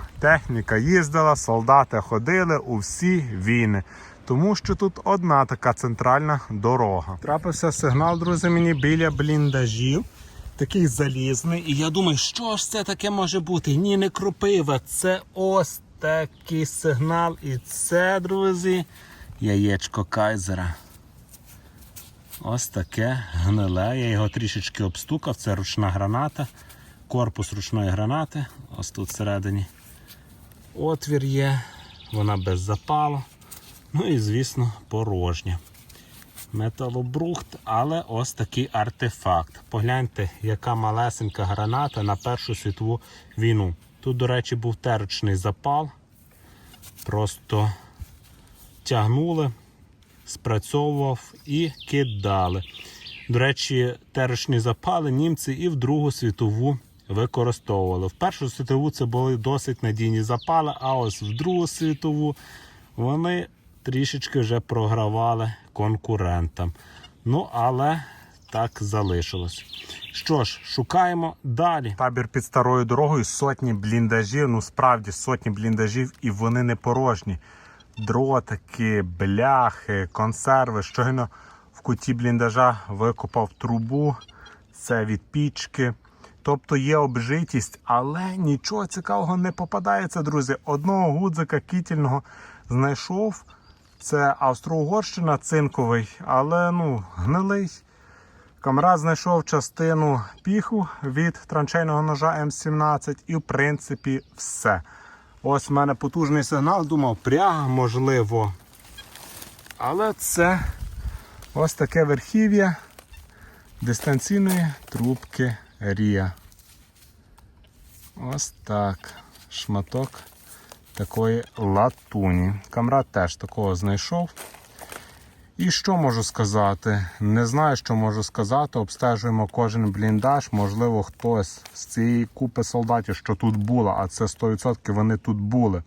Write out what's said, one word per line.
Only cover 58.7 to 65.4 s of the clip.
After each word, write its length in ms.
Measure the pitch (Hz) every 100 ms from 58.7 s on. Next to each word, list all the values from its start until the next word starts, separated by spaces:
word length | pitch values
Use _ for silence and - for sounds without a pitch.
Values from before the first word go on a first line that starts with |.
| 135 151
це 140 | - 120
були 320 | 123 131 123
досить 460 | 120 139 - 120
надійні 400 | 113 107 113 110
запали, 500 | 110 120 - 160 151 -
а 140 | 131 131
ось 260 | 113 -
в 160 | 104 113
Другу 300 | 170 180 165
світову 680 | - 160 147 156 151 151 139 - - - - - -
вони 520 | 123 151 170 180 - _ _ -
трішечки 560 | - 131 135 143 - 135
вже 200 | 110 117
програвали 920 | - 117 107 113 107 110 117 113